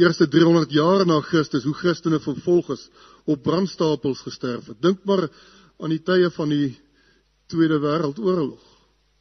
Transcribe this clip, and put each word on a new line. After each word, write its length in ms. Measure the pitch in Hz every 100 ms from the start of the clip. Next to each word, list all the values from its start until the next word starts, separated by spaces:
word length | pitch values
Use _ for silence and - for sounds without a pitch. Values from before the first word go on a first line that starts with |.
eerste 260 | 170 165 165
driehonderd 440 | 156 165 170 151
jaar 300 | 151 160 196 185
na 140 | 156
Christus, 440 | 139 170 143 147 120
hoe 80 |
Christene 440 | 147 175 160 170 156
vervolg 500 | - 131 - 175 156
is, 100 | 135 - _ - - -
op 120 | 147 135
brandstapels 760 | 160 190 - 160 147 143 127 -
gesterf 440 | - 127 120 101
het. 80 | 107
Dink 220 | 156 196 196
maar 200 | 196 165 - - - _ -
aan 160 | 156
die 80 | 160
tye 280 | 170 185 175
van 160 | 165 156
die 220 | 147 143 120 _ _ _ _ _ _ -
Tweede 300 | 165 160 156
Wêreldoorlog. 840 | 147 151 151 143 208 185 139 - _ _ _ _ _ _